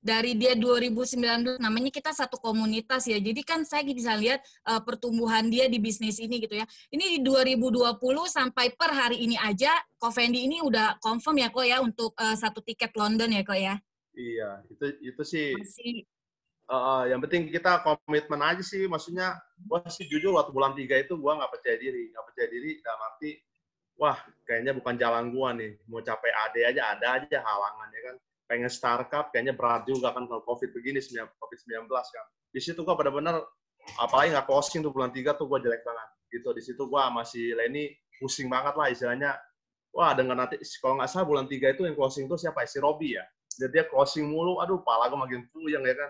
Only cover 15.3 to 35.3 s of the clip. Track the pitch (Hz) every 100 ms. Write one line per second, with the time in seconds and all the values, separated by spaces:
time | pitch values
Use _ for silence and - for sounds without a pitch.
15.3 | 165 147 120 104 - 240 233 - _ _
16.3 | _ _ _ - 131 131 131 127 127 147
17.3 | 170 156 165 180 175 160 151 - 151 151
18.3 | 147 151 180 190 196 190 160 - 175 185
19.3 | 180 - _ 180 170 175 - 165 151 185
20.3 | 175 147 135 135 143 127 135 135 170 143
21.3 | 151 151 120 123 117 131 123 113 - -
22.3 | - 117 120 151 156 117 113 - - 151
23.3 | 147 _ _ _ _ _ _ 147 131 -
24.3 | _ - 113 127 127 123 120 120 117 120
25.3 | 127 131 117 110 104 113 113 117 110 120
26.3 | 110 110 117 117 131 117 104 117 131 143
27.3 | 143 113 101 101 107 107 110 123 131 _
28.3 | _ _ 120 123 - 123 120 127 147 147
29.3 | 120 127 120 120 117 117 131 123 117 123
30.3 | 113 - 120 123 120 120 139 131 117 110
31.3 | _ 110 117 - 110 113 127 123 - -
32.3 | _ _ 131 147 165 170 160 143 139 160
33.3 | 165 - _ _ _ - - 120 131 156
34.3 | 147 135 139 143 170 151 135 127 127 131